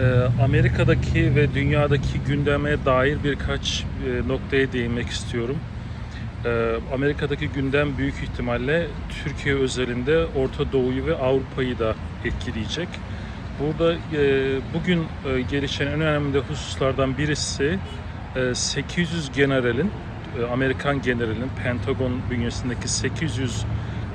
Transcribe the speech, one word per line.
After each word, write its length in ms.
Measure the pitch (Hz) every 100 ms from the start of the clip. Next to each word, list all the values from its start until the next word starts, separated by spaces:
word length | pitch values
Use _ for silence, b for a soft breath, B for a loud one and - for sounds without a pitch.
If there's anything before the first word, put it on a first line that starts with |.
E, 420 | 127 127 123 123
Amerika'daki 920 | 135 151 - - 170 160 - 165 165
ve 200 | 135 143
dünyadaki 640 | 143 139 147 147 139 - - 131
gündeme 580 | 143 143 143 147 143
dair 340 | 139 127 135 147
birkaç, 560 | 147 135 135 139 - -
e, 460 | - - 135 123 120
noktaya 440 | 131 - 139 135
değinmek 360 | 123 117 120 107
istiyorum. 480 | - - 120 117 156 - - B B B B 113 -
E, 300 | 120 117 117 117 117
Amerika'daki 540 | 131 143 147 147 143 151
gündem 500 | 139 135 143 147 131
büyük 160 | 135
ihtimalle 720 | - 120 - 123 120 127 165 160 - - -
Türkiye 300 | 147 131 147
özelinde 720 | 139 131 127 127 123 123 160 165 143
Orta 360 | 131 - 135
Doğu'yu 340 | 135 127 131 -
ve 100 | 135
Avrupa'yı 640 | 131 135 120 135 127 113
da 160 | 113 107 - -
etkileyecek. 640 | 117 104 - 117 104 151 175 - - B B B - -
Burada, 340 | 143 156 165
e, 540 | 170 - 151 143 135 135 135 123
bugün, 240 | 165 160 175
e, 420 | 156 - 139 131 123
gelişen 360 | 143 135 - 143
en 140 | 147
önemli 380 | 156 147 147 139
hususlardan 800 | 135 143 - - 135 131 135 127
birisi, 600 | 147 143 - - 139 190 - B B - - 131
e, 180 | 127
sekiz 580 | 120 - 147 135 - 170
yüz 200 | 165 139
generalin, 580 | 123 139 135 120 120 202 - - - - 123
e, 120 | 120
Amerikan 500 | 123 131 131 143 139
generalin, 480 | 117 120 117 107 127 -
Pentagon 500 | 127 120 139 131 131 123 -
bünyesindeki 580 | 123 120 - 127 117 -
sekiz 500 | - 135 - 160 135
yüz, 260 | 127 - - B B B B